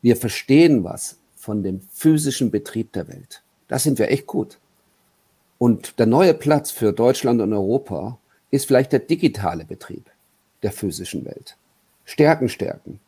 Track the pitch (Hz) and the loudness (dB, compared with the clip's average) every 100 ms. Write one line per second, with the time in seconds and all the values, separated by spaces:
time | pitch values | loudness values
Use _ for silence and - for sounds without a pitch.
0 | 120 117 117 - - 135 170 135 85 - | 4 2 0 -6 2 6 6 4 0 -8
1 | - - _ _ - 104 98 95 - - | -14 -16 _ _ -8 -6 -6 -8 -12 0
2 | 156 156 147 131 120 104 - 113 107 98 | 2 2 0 -2 -2 -2 -4 -8 -6 -8
3 | 80 71 - - _ _ _ 131 151 135 | -10 -14 -20 -20 _ _ _ -2 -2 0
4 | 110 139 - - 110 - _ _ _ _ | 0 0 -2 -6 -6 -10 _ _ _ _
5 | _ _ _ _ _ _ 120 110 - - | _ _ _ _ _ _ 0 0 -4 0
6 | 113 127 185 156 143 151 147 - 110 104 | 2 4 4 2 2 0 0 -2 -2 2
7 | 120 127 127 120 101 104 98 127 - 87 | 2 2 0 0 0 -2 0 -2 -4 -10
8 | 98 120 _ _ _ 139 - 127 131 131 | -10 -12 _ _ _ -4 2 2 2 -4
9 | - 160 - - 92 85 78 - - - | -4 -2 -2 -2 -6 -6 -12 -18 -16 -18
10 | _ _ _ _ _ _ 104 - 101 78 | _ _ _ _ _ _ -8 -6 -8 -8
11 | 90 85 64 - - _ _ _ _ _ | -10 -10 -10 -16 -20 _ _ _ _ _
12 | - - 147 160 123 - - - - - | -14 2 4 4 -2 -4 -8 -8 -16 -20